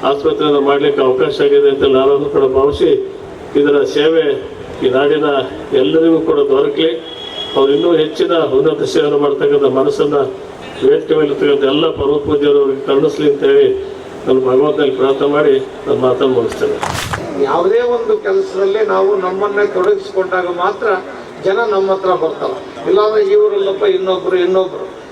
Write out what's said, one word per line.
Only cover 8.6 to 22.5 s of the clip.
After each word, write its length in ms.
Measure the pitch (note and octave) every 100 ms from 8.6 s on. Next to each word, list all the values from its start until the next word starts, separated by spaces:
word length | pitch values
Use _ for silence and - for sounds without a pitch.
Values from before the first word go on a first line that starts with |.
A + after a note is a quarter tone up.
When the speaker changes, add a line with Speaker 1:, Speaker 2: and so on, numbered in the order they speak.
| - -
Speaker 1:
ಸೇವೆಯನ್ನು 360 | - - D3 C#3+
ಮಾಡ್ತಕ್ಕಂಥ 440 | C#3+ C#3+ C#3+ C#3+
ಮನಸ್ಸನ್ನ 520 | C3+ C3 C#3+ C#3+ D3 C#3+ B2+ - - - - - -
ವೇದಿಕೆ 260 | - -
ಮೇಲೆ 140 | D#3 D3
ಇರ್ತಕ್ಕಂಥ 360 | C3 D3 C#3
ಎಲ್ಲ 260 | C3+ D3 E3
ಪರಮ 260 | - C#3+ D3
ಪೂಜ್ಯರು 420 | D3 D3 D3 C#3+
ಅವ್ರಿಗೆ 280 | C3+ C3+ -
ಕರುಣಿಸ್ಲಿ 460 | C#3+ D3+ C#3+ D3+
ಅಂತ 100 | C#3
ಹೇಳಿ 540 | D3+ G#3 - - - - - - -
ನಾನು 140 | C3
ಭಗವಂತನಲ್ಲಿ 560 | B2+ C3 D3 D3+ C#3+ B2+
ಪ್ರಾರ್ಥನೆ 320 | C3+ C#3 C#3+
ಮಾಡಿ 380 | C#3+ D3 C3+ C3 - -
ನನ್ನ 140 | C3+
ಮಾತನ್ನು 340 | B2+ B2 C3+
ಮುಗಿಸ್ತೇನೆ. 680 | B2 A2+ - G#2+ - - - - - E4+ C#4+
Speaker 2:
ಯಾವುದೇ 360 | - - F#4+ A4
ಒಂದು 380 | B3 A#3+ A3+ -
ಕೆಲಸದಲ್ಲಿ 680 | G3+ F#3+ F#3+ F#3+ G3 G#3 G3+
ನಾವು 300 | F#3+ G3 G3+
ನಮ್ಮನ್ನೇ 500 | F3+ F#3+ G3+ G3+ G3
ತೊಡಗಿಸ್ಕೊಂಡಾಗ 800 | F3+ F#3 G3+ - F#3 F#3 F#3 F3+
ಮಾತ್ರ 400 | F3 F#3 - A3 F#3 - - - -
ಜನ 140 | F#3 G3 A3+
ನಮ್ಮ 220 | G3 F#3+
ಹತ್ರ 160 | F#3+ F#3
ಬರ್ತಾರೆ. 840 | E3+ D#3 D3 -